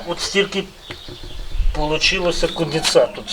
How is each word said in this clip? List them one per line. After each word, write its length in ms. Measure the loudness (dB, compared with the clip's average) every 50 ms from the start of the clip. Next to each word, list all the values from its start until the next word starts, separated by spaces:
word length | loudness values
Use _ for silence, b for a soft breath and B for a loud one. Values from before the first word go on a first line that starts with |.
| 2 -4
от 140 | -6 -4
стільки 420 | -4 0 2 2 2 2 0 -4 -6 -6 -12 -20 -16 -16 -14 -14 -14 -14 -14 -12 -12 -10 -8 -8 -8 -4 -2 2 2 2 2
получилося 720 | 2 0 0 0 2 2 2 0 2 2 0 2 2 0 0
конденсату. 760 | 0 -2 -4 -2 -2 0 0 4 6 6 6 6 2 -8 -10 -4